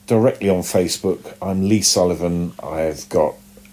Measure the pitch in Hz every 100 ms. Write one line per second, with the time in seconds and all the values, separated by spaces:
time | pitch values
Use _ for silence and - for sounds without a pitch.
0 | - 113 117 - 98 90 85 95 87 -
1 | 98 87 - - 95 95 98 107 98 101
2 | 90 87 87 87 85 - 73 80 80 78
3 | - 85 76 - - - -